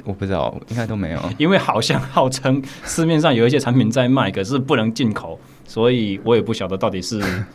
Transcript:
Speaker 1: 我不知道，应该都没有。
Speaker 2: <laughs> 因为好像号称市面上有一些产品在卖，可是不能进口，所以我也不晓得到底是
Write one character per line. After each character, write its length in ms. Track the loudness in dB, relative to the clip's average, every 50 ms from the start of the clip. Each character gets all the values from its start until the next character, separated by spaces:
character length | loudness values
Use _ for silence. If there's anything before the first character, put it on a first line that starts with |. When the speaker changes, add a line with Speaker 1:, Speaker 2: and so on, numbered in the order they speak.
| -10
Speaker 1:
我 100 | -10 -8
不 140 | -6 -4
知 60 | -2 -2
道， 200 | -2 -2 -2 -4 -6 -10 -8
应 60 | -6
该 80 | -6 -4
都 120 | -4 -4
没 160 | -4 -4 -4 -4
有。 80 | -6 -6
Speaker 2:
<laughs> 120 | -6 -2 0
因 100 | 2 2
为 80 | 2
好 240 | 2 2 0 0 0
像 200 | 0 0 0 -2
号 280 | -4 -2 0 0 0 0
称 320 | 0 -2 0 0 0 0 -2 -6 -12 -14 -12
市 240 | -6 -2 0 2
面 140 | 2 2 4
上 120 | 4 4 4
有 140 | 4 4
一 40 | 4
些 100 | 4 2
产 120 | 2 2 4 4
品 100 | 4 4
在 200 | 2 2 2 4
卖， 240 | 4 2 2 0 -2
可 100 | -2 -2
是 160 | -2 -2 -2
不 160 | 0 2 2
能 180 | 2 2 0 0
进 200 | 0 0 0 -2
口， 260 | -4 -6 -10 -12 -14 -16 -20 -20 -20 -20
所 280 | -8 -2 2 2 4 4
以 260 | 2 0 -2 -4 -2 0
我 100 | 2 2
也 80 | 2 2
不 100 | 0 -2
晓 140 | -4 -4
得 100 | -4 -4
到 140 | -2 -2 -2
底 100 | -2 -4
是 220 | -6 -6 -4 -4 -4 -2 -4 -4 -6 -10 -12